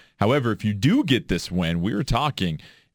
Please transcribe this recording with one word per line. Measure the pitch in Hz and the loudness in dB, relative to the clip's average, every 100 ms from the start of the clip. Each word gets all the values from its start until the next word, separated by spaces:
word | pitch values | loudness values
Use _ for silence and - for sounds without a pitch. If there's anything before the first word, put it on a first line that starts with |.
| - - | -14 -2
However, | 101 143 120 | 0 2 0
if | 104 | -2
you | 110 | -4
do | 101 127 254 | 0 2 2
get | 208 120 - | 2 0 0
this | 87 - | -4 -2
win, | 87 82 85 | -2 0 0
we | 92 | -2
were | - | -2
talking, | 139 120 147 - 90 76 - - _ | -2 0 -2 -2 -4 -4 -10 -20 _